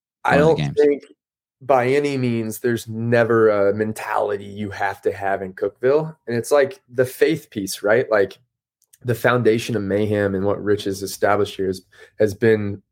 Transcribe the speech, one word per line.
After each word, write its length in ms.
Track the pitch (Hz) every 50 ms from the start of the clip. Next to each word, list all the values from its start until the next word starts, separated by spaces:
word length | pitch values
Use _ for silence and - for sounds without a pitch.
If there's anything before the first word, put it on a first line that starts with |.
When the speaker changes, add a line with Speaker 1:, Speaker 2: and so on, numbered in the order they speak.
| _ _ _ _ -
Speaker 1:
I 120 | 127 127 143
Speaker 2:
Winning 80 | 151
the 20 | 160
Speaker 1:
don't 100 | 160 147
Speaker 2:
games? 180 | 151 143 147 147
Speaker 1:
think 240 | 147 147 143 135 - - - _ _ _ _ _ _ _ _ _
by 260 | 131 123 139 127 120 127
any 300 | 135 143 147 143 139 131
means 420 | 127 123 117 117 113 110 107 -
there's 280 | - 123 117 110 - 113
never 640 | 110 110 113 117 120 117 117 110 117 113 110 107
a 240 | 104 104 98 101 101
mentality 720 | 107 107 107 107 - - 107 107 107 107 104 104 98 101
you 240 | 101 101 101 107 98
have 320 | - - 101 98 98 -
to 100 | - 110
have 300 | 98 95 98 98 98 98
in 120 | 98 92 95
Cookeville. 640 | - 107 101 - _ 123 127 143 156 156 160 160 _ _ -
And 100 | 120 120
it's, 140 | 113 -
like, 300 | 147 143 139 131 - - _ _
the 180 | 123 120 127
faith 440 | 123 - - 147 147 160 - - -
piece, 340 | - 107 95 95 - - -
right? 260 | 101 107 120 - -
Like, 280 | 110 104 98 95 - - _ _ _ _ _ _ _ _ _ _ _ _
the 140 | - 120 120
foundation 600 | - - 123 120 123 113 107 110 113 - - 120
of 60 | 104 101
Mayhem 500 | 98 95 104 107 104 104 104 104 98 98
and 120 | 95 95
what 180 | 101 101 - 98
Rich 220 | 101 104 98 -
has 180 | 101 95 98 101
established 540 | 95 - - - 101 101 104 101 98 - -
here 100 | 95 92
is, 180 | 95 92 - _ _ - - - _ -
has 140 | 110 107 98
been 480 | 98 120 113 110 107 104 101 98 98 _ _